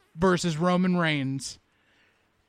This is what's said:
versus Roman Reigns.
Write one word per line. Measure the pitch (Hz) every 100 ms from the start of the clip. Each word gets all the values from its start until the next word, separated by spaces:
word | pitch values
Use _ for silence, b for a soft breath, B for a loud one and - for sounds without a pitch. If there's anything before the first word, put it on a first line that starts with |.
| _ 160
versus | 185 180 175 156
Roman | 180 180 185 180
Reigns. | 160 147 135 135 - - _ _ _ _ _ _ _ _